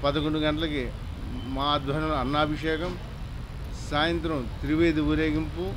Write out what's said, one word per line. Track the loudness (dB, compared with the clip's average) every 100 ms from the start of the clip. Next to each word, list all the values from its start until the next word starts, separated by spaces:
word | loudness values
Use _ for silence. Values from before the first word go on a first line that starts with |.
పదకొండు | 2 2 2 2
గంటలకి | 2 2 0 0 -2 -6 -8 -6 -6 -6 -4
మా | 0
ఆధ్వర్యంలో | 2 2 2 0 2 0
అన్నాభిషేకం, | 2 2 2 0 0 0 -2 -4 -8 -8 -8 -8 -8 -8 -8 -8 -2
సాయంత్రం | 0 2 2 0 -2 -2 -4
త్రివేది | 0 4 4 4
ఊరేగింపు | 2 2 2 2 -2 -4 -4